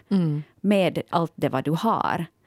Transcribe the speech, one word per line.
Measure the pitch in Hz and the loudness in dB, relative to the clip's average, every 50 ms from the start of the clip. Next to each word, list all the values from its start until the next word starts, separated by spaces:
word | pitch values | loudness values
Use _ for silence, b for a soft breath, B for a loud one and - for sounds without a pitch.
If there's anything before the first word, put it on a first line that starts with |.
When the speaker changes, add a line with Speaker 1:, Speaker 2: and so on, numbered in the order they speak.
| - - | -4 -2
Speaker 1:
Mm. | 196 185 175 156 147 151 147 - _ _ | 0 2 2 2 0 -2 -6 -10 _ _
Speaker 2:
med | - 196 208 196 180 156 - 165 - - | 0 2 2 4 2 2 0 -2 -4 -2
allt | - 170 165 156 _ | -2 -2 -2 -2 _
det | - 151 139 | -4 -2 -2
vad | - 135 - | -2 -2 -2
du | 143 | -2
har. | 160 160 - 226 202 - - - - - 165 - _ b b | -2 0 0 0 0 0 -2 -2 -4 -4 -6 -8 _ b b